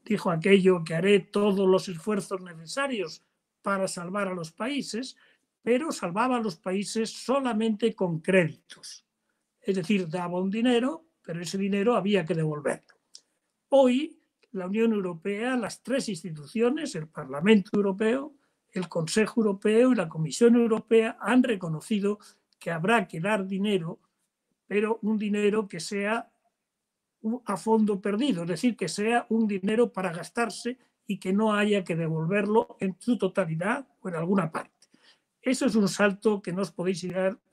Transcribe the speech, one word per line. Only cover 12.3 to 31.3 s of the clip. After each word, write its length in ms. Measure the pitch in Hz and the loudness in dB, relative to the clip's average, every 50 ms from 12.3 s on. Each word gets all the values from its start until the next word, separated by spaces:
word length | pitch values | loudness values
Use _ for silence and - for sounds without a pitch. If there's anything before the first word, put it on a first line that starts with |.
| 175 | -2
devolverlo. 640 | 160 160 156 151 147 131 - - - _ _ _ _ _ _ - - _ _ _ _ _ _ _ _ _ | 0 -2 -2 -2 -2 -2 -4 -4 -4 _ _ _ _ _ _ -20 -20 _ _ _ _ _ _ _ _ _
Hoy, 540 | - 277 269 269 254 247 262 311 339 - _ _ _ _ _ _ _ - | 4 6 6 6 6 4 2 0 -4 -8 _ _ _ _ _ _ _ -10
la 140 | 190 180 | -8 -6
Unión 260 | 185 202 220 226 233 214 | -4 0 2 2 2 2
Europea, 640 | 202 185 180 170 160 - 196 202 202 233 254 262 | 0 -2 -4 -6 -6 -6 -6 -4 -4 -2 -2 -2
las 260 | 247 208 156 - - - | -2 -4 -6 -8 -10 -6
tres 240 | - 262 262 180 | -4 -4 -2 -2
instituciones, 880 | 226 196 165 - 180 156 151 143 - - 220 233 247 294 311 302 - - | -4 -6 -8 -8 -10 -12 -12 -12 -8 -2 0 0 0 0 -2 -6 -8 -8
el 120 | 165 151 | -8 -10
Parlamento 640 | - - 156 143 131 135 143 165 214 220 208 180 - - | -10 -12 -14 -12 -10 -6 2 4 6 6 6 4 2 0
Europeo, 640 | 208 196 196 190 196 220 220 240 269 285 311 - _ _ _ _ _ _ _ | 0 0 0 0 0 0 0 0 0 -4 -8 -16 _ _ _ _ _ _ _
el 160 | - 185 175 | -8 -8 -6
Consejo 540 | - - 175 160 - - 220 214 - - 240 | -4 -4 -4 -4 0 2 2 0 2 2 0
Europeo 500 | 214 208 196 196 - 208 214 226 254 262 | 0 0 0 0 0 4 4 6 6 6
y 40 | 247 | 4
la 120 | 214 175 | 2 0
Comisión 480 | 160 160 160 160 143 - - 233 240 233 | -4 -4 -6 -6 -4 2 4 6 6 6
Europea, 600 | 240 233 214 220 220 - - 233 226 220 226 - - | 6 4 4 2 0 2 4 4 4 4 2 -2 -4
han 240 | 226 196 247 254 254 | 0 2 4 4 4
reconocido 760 | 254 220 185 180 165 156 151 - - 226 202 196 202 208 - - - - _ _ _ _ | 4 0 -2 -4 -4 -6 -6 -4 -2 -2 0 0 -2 -2 -4 -8 -20 -20 _ _ _ _
que 140 | - - 175 | -12 -8 -6
habrá 340 | 170 160 165 202 247 226 190 | -4 -2 0 2 2 2 0
que 140 | - - 160 | -2 -6 -6
dar 260 | 165 202 220 196 190 | -2 -2 -2 -2 -2
dinero, 540 | 190 196 190 202 214 202 180 165 165 190 - _ _ _ _ _ _ _ _ _ _ _ _ _ | -4 -4 -4 -2 0 0 -2 -2 -6 -10 -14 _ _ _ _ _ _ _ _ _ _ _ _ _
pero 340 | - 190 208 214 214 226 - | -4 -2 0 0 0 -2 -2
un 160 | - 208 220 | -2 -2 0
dinero 500 | 208 214 202 208 208 208 202 208 214 214 | 0 0 -2 0 2 2 2 2 0 -2
que 140 | 202 190 165 | -4 -6 -10
sea 500 | 165 - 208 202 202 208 226 - - _ _ _ _ _ _ _ _ _ _ _ _ _ _ _ _ _ _ _ | -8 -6 -6 -4 -2 -2 -2 -4 -6 _ _ _ _ _ _ _ _ _ _ _ _ _ _ _ _ _ _ _
u-, 200 | - 220 233 254 - | -6 -6 -6 -6 -6
a 120 | - 196 | -6 -8
fondo 420 | 170 - 220 226 220 214 202 202 190 | -4 0 2 4 4 4 2 0 -2
perdido, 440 | - 202 196 208 285 277 202 170 170 | -4 -4 -2 0 0 0 0 -2 -2
es 60 | 170 | -4
decir, 280 | 175 160 - 247 214 | -2 0 0 0 0
que 100 | - 190 | -2 -4
sea 380 | 160 - 202 208 220 240 240 - | -6 -4 -2 0 0 0 0 0
un 180 | - 220 226 220 | 0 0 0 0
dinero 460 | 208 208 185 185 202 214 208 240 196 | 0 -2 -2 -2 0 2 2 2 0
para 220 | - 185 185 180 165 | 0 -4 -4 -4 -4
gastarse 640 | 175 160 - - 233 233 214 - - - 240 254 - _ _ _ _ _ - | -6 -10 -8 -4 -4 -4 -4 -4 -6 -8 -8 -8 -10 _ _ _ _ _ -8
y 100 | 196 196 | -8 -4
que 120 | - 190 | -2 -2